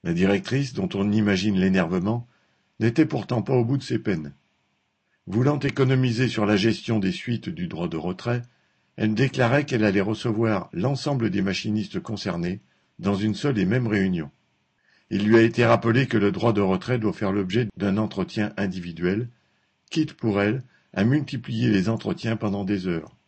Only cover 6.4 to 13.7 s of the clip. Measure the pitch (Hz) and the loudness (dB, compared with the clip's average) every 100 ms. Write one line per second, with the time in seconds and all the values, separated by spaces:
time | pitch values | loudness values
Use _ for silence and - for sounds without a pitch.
6.4 | 104 107 110 101 - 110 95 90 - 120 | 2 4 2 0 -2 0 0 -2 -4 -6
7.4 | - 80 87 80 87 80 82 92 120 120 | -6 -8 -8 -6 -6 -4 -6 -4 -4 -4
8.4 | 120 _ _ _ _ - 110 110 135 - | -6 _ _ _ _ -2 -2 2 0 2
9.4 | 120 139 143 123 107 98 98 107 123 107 | 2 2 0 0 2 2 0 -2 -2 0
10.4 | 113 101 87 85 117 139 156 139 110 95 | 0 0 -4 -2 -2 -2 -2 0 0 0
11.4 | 95 90 107 107 98 95 - 104 101 85 | 0 -2 -2 -2 -2 -8 -8 -6 -6 -4
12.4 | 87 101 _ _ _ - 92 101 110 101 | -4 -6 _ _ _ -6 -2 0 -2 0
13.4 | 147 113 90 | -2 0 2